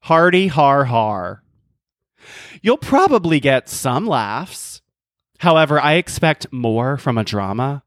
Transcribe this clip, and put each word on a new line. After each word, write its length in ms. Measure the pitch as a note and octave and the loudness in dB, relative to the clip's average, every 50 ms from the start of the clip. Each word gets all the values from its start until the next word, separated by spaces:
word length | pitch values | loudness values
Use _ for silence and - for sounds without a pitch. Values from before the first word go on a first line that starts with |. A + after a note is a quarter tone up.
| - | -2
Hardy 440 | - D#3+ E3 E3+ F3+ F3 F#3 F#3+ | 2 2 4 4 4 2 2 0
har 380 | F#3+ C#3+ D3 D3 C#3 C#3 C#3+ C#3 | 0 0 2 2 4 4 2 0
har. 560 | B2 A#2+ A#2 A2 G#2+ G#2 F#2+ F2+ F2+ G2+ - _ _ _ _ _ _ _ _ _ _ _ _ _ _ _ _ _ - - - - - - - | 0 0 -2 -2 -2 -4 -6 -8 -10 -12 -14 _ _ _ _ _ _ _ _ _ _ _ _ _ _ _ _ _ -20 -20 -20 -20 -20 -20 -4
You'll 160 | - G3+ B3 | 0 0 0
probably 640 | - - - C4 C#4 F#4 G4 D4 A3+ E3+ E3 D#3+ D3 | 0 0 0 2 2 4 4 2 2 2 2 0 2
get 300 | C3 C#3 C3+ B2+ - - | 2 2 2 2 -2 -4
some 360 | - - - C3+ B2 C3+ G#3 | -12 -6 -4 -2 -2 -2 -2
laughs. 760 | A#3 D#3+ B2 G#2+ G2+ G#2+ B2 F3+ F#3 - - - - - - _ _ _ _ _ _ _ _ _ _ _ _ | 0 -2 -2 -2 -4 -6 -8 -8 -10 -14 -18 -18 -18 -20 -20 _ _ _ _ _ _ _ _ _ _ _ _
However, 400 | - F3 D#3+ D#3+ D#3 C#3+ D3+ D3 | 0 4 4 4 4 4 2 0
I 140 | C3+ D3 D3+ | 2 2 2
expect 580 | F3 F3 - - - - D#3+ D3+ - - - | 0 0 -4 -6 -2 0 0 0 -2 -6 -12
more 460 | - B2+ A#2+ A#2 A2 A2+ A#2+ C3 C#3+ | -8 -4 -2 -2 0 0 -2 -2 -4
from 200 | C3 - C3+ A#2+ | -4 -4 -4 -2
a 60 | A#2 G#2+ | -2 -2
drama 600 | - - G#2 G2 F#2+ G2 A2+ B2+ C3+ C#3+ C#3 _ | -2 -4 -4 -4 -4 -4 -4 -4 -4 -6 -8 _